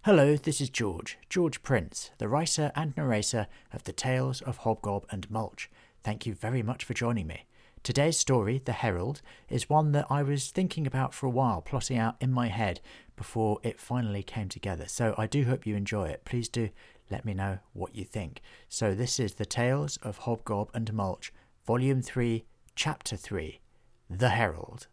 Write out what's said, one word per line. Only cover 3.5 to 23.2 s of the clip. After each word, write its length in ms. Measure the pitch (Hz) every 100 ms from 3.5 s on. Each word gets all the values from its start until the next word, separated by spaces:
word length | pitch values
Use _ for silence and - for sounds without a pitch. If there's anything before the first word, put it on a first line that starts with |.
| - -
of 100 | -
The 80 | -
Tales 480 | - 131 127 131 131
of 200 | - 113
Hobgob 460 | 113 110 104 101 -
and 180 | 101 92
Mulch. 400 | 107 107 - - - - _
Thank 240 | - 110 -
you 80 |
very 300 | 98 110 127
much 220 | 110 127 -
for 80 |
joining 340 | 117 117 117 78
me. 180 | 78 - - - -
Today's 340 | - 139 151 160
story, 440 | - 127 101 131
The 80 | -
Herald, 500 | 113 117 90 101 147 - - -
is 200 | 123 -
one 220 | 151 156
that 140 | 147 143
I 140 | 143
was 260 | 139 143 -
thinking 380 | - 185 - 139
about 260 | 131 131
for 120 | - 135
a 40 |
while, 320 | 123 127 90
plotting 360 | - 131 - 123
out 180 | 113 -
in 100 | 131
my 160 | 127 120
head 320 | 101 104 87 - - - -
before 420 | - 113 110 104
it 180 | 117 -
finally 420 | - 123 113 101
came 240 | - 113 98
together. 380 | - 101 85 -
So 260 | - 117 107
I 100 | 107
do 160 | 147
hope 220 | 123 131 107
you 100 | 104
enjoy 300 | 101 107 95
it. 180 | -
Please 240 | - 123 113
do 220 | 117 110 - - - _
let 140 | 98 110
me 80 |
know 260 | 95 98 95 _
what 200 | 95 92
you 120 | 113 -
think. 340 | 110 82 - - - -
So 260 | - 110 101
this 240 | 123 -
is 140 | 110
The 120 | - 104
Tales 520 | - 120 139 147 -
of 220 | 107 104
Hobgob 500 | - 113 - 101 107
and 200 | 120 110
Mulch, 400 | 104 98 - - - _ _ -
Volume 360 | 120 131 135
three, 440 | 123 127 120 113 - _ - -
Chapter 420 | 156 151 -
three, 420 | 101